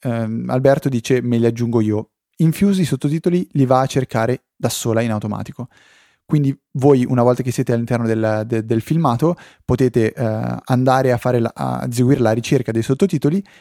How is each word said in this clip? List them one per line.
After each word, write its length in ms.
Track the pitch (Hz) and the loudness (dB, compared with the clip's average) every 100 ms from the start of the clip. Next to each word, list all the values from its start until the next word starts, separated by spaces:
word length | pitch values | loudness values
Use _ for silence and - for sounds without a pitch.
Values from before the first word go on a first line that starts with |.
Ehm, 480 | 127 117 110 113 123 | -6 -4 -4 -6 -4
Alberto 380 | 127 135 143 139 | 2 4 2 0
dice: 340 | 120 - 127 | -4 0 0
"Me 160 | 120 117 | 0 0
li 100 | 117 | 0
aggiungo 340 | 117 120 117 | 0 -2 0
io." 300 | 107 104 - _ _ - | 0 -2 -6 _ _ 0
Infuse 440 | 165 - 202 190 | 0 2 0 2
i 40 | 156 | 0
sottotitoli 600 | 135 147 160 175 180 - | -2 -2 -4 -2 -4 -2
li 120 | 147 127 | 0 2
va 140 | 131 | 2
a 60 | 135 | 2
cercare 580 | 139 127 113 117 127 _ _ | -2 -2 -2 -2 -4 _ _
da 140 | 117 | -6
sola 320 | - 120 110 | -4 -2 -2
in 100 | 117 | -2
automatico. 560 | 107 107 104 107 - 147 _ _ _ _ _ - | -4 -6 -8 -10 -14 -16 _ _ _ _ _ -2
Quindi 300 | 151 139 139 _ | 0 0 -4 _
voi, 320 | 139 143 135 123 | 2 4 4 4
una 180 | 123 | 2
volta 180 | 120 123 | 2 2
che 100 | 127 | -2
siete 220 | 127 127 | -2 -2
all'interno 320 | 117 117 120 113 | -2 -2 -2 0
del, 380 | 110 110 107 110 | 0 0 -2 -2
de-, 180 | 113 | -4
del 180 | 110 113 | -2 -2
filmato, 540 | - 160 151 117 156 175 - _ - | 0 0 0 2 0 -2 -10 _ -4
potete, 480 | 127 127 120 110 | 0 2 2 0
eh, 440 | - 113 110 120 120 | 0 -4 -2 -4 -6
andare 480 | - 127 131 131 131 | -2 0 2 2 2
a 60 | 120 | 0
fare 220 | 127 123 | 0 0
la, 120 | 113 | -2
a 340 | - - 123 131 | -4 -6 -4 -4
eseguire 320 | 120 120 135 | 0 2 4
la 100 | 113 | 2
ricerca 400 | 117 - 139 113 | 0 0 0 0
dei 120 | 113 | -2
sottotitoli, 600 | 117 135 196 143 143 190 - _ | -2 0 0 0 0 -2 -4 _